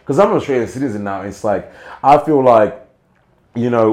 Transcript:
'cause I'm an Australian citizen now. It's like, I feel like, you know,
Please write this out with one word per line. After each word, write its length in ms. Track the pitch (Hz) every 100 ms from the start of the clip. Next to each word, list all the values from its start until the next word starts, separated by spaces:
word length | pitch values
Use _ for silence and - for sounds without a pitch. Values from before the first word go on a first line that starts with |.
'cause 140 | - 143
I'm 120 | 214
an 60 | 160
Australian 280 | - 127 113
citizen 360 | 117 139 104
now. 180 | 101 95
It's 220 | 98 98
like, 260 | 107 95 - - - -
I 160 | 135 147
feel 240 | 160 143
like, 420 | 127 113 104 - - _ _ _ _ _ _
you 160 | 120 123
know, 220 | 117 110